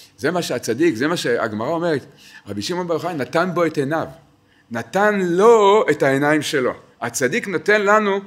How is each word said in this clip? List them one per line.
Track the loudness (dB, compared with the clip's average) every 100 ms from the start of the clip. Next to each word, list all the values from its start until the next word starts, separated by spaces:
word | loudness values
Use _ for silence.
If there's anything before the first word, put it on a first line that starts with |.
| -20 _
זה | -4
מה | -2
שהצדיק, | -4 -4 -4 0 0 0
זה | -2
מה | -2
שהגמרא | -2 -2 -2 -4 -4
אומרת, | -4 -2 -4 -6 -18 -20 -20 -12
רבי | -10
שמעון | -6 -6 -4
בר |
יוחאי | -4 -4
נתן | -6 -2 -2 0
בו | 0 0
את | 0
עיניו, | -2 -4 -6 -10 _ _ _ _ _
נתן | -10 -4 0 2 2
לו | 0 4 6 6 6 4 2
את | 2
העיניים | 2 2 2 0
שלו. | 0 -2 -2 -4 -12 _
הצדיק | -8 -2 -2 -2 -4
נותן | -4 0 2
לנו | 4 2 2 -2